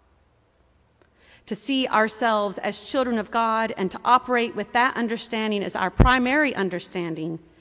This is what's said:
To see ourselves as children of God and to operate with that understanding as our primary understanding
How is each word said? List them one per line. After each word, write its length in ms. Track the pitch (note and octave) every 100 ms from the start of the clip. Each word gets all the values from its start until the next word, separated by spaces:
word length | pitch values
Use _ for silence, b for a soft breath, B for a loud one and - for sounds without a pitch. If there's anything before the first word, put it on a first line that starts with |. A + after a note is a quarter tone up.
| _ _ _ _ _ _ _ _ _ _ _ b b b b
To 100 | G#3
see 320 | - C4+ B3+
ourselves 720 | G#3+ G#3+ - A#3 G#3+ G3+ F#3
as 200 | - G3+
children 400 | - C#4+ B3+ A#3
of 140 | G#3
God 420 | A#3 A3+ A3 A3+ -
and 140 | F#3
to 100 | -
operate 500 | - B3 - B3 A#3
with 180 | - G#3
that 220 | A#3+ B3+ -
understanding 680 | A#3 A3+ - A3+ A3 G#3
as 100 | F#3
our 160 | - F#3
primary 640 | - A3 B3+ B3 C#4 D4
understanding 840 | - F#3+ F3 - F#3 E3+ D#3+ D#3+ E3 - b